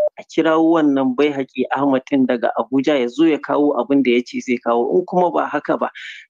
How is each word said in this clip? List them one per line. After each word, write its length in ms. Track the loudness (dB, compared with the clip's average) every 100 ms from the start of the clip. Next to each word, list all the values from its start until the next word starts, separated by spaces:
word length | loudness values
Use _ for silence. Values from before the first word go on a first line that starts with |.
| -2 -4
a 40 |
kirawo 520 | -6 -2 2 2 4 4
wannan 360 | 2 2 0 0
Baihaqi 480 | 0 -2 -6 -4 -4
Ahmad 280 | -2 0 0 0
din 160 | 0 0
daga 240 | 0 -2 -2
Abuja 400 | -2 -2 0 0
ya 80 | 0
zo 160 | 2
ya 140 | 2 2
kawo 400 | 0 0 0 0
abin 220 | 0 2
da 80 | 2
ya 120 | 2 0
ce 140 | -6
zai 180 | -4 -4
kawo. 400 | 0 0 0 0
In 80 | 0
kuma 240 | 0 0
ba 160 | 0 -2
haka 320 | -4 -4 -4
ba, 120 | -4 -8 -16 -18 -4